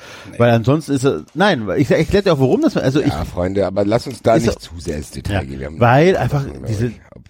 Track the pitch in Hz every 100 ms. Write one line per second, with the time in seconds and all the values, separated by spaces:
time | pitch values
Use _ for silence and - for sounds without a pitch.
0 | - - - - 120 117 113 151 156 139
1 | 135 85 - - 202 151 107 87 147 151
2 | 160 202 196 147 131 208 311 175 - 135
3 | 143 - 82 87 90 98 92 98 101 113
4 | 143 117 120 113 113 - - 85 82 76
5 | - - 64 98 69 67 69 78 117 127
6 | 175 190 127 139 139 71 131 104 120 107
7 | - -